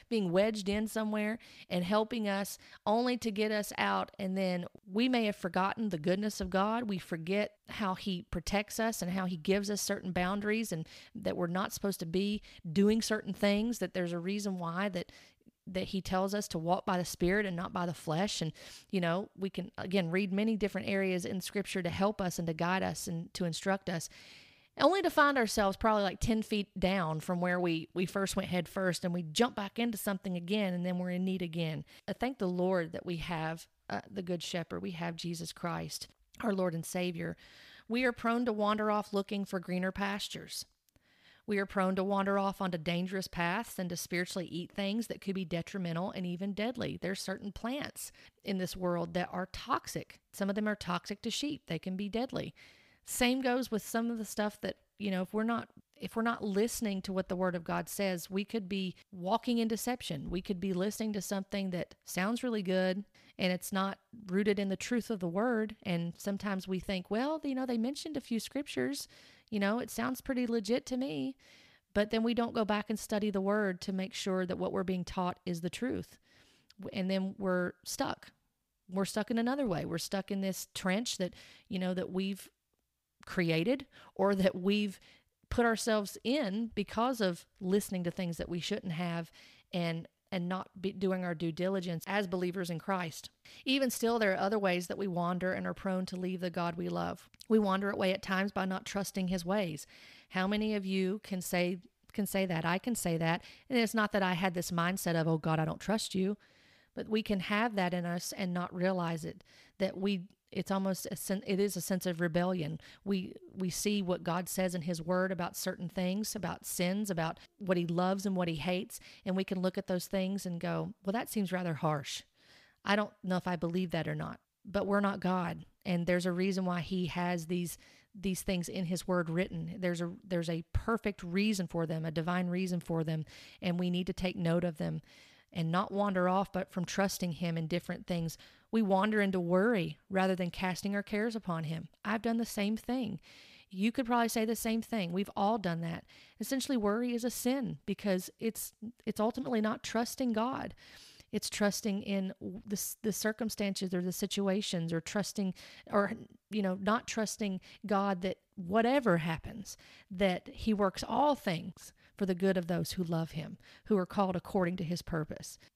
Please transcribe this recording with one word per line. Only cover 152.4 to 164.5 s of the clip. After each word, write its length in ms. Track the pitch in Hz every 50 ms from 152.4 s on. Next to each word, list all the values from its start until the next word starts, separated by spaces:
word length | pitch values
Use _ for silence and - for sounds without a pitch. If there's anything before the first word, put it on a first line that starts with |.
| - 202 180 220 -
the, 100 | - 202
s-, 200 | - - - - - -
the 80 | 220
circumstances 840 | 185 - - 214 220 - 233 214 - - 202 196 190 - 196 180 190
or 80 | 180
the 120 | 180 185 175
situations, 800 | - - 175 - 202 196 196 185 214 208 - - 175 165 165 170
or 80 | 165
trusting, 520 | - - - 208 190 - - 214 196 185 175 - - - - - - -
or, 220 | - 202 202 185 226 - - - - - _ _
you 120 | 202 214
know, 160 | 196 190 185 190
not 240 | 196 208 220 247 -
trusting 540 | - - 233 214 196 - - 214 196 190 180 - - - - -
God 360 | 202 208 196 196 202 196 180
that 160 | 190 185 - - _ _ _
whatever 640 | - 180 170 196 226 226 240 262 294 233 220 170 165
happens, 580 | 156 170 160 - - - 208 202 196 - - - - - - - - _
that 380 | 196 180 202 190 180 180 - -
he 260 | - - - 220 214
works 300 | 196 202 190 - - -
all 300 | - 226 247 285 302 277
things 560 | - - 208 170 165 - 190 - - - - - _ _ - _
for 100 | - 202
the 80 | 185 185
good 220 | 175 196 190 190
of 120 | 185 170 165
those 260 | 175 165 160 - -
who 100 | 190 175
love 280 | 165 170 160 165 156
him, 260 | - 160 156 - 180 - - - - - _ -
who 100 | 220 190
are 80 | 180
called 320 | - - 208 196 190 185 175
according 400 | - -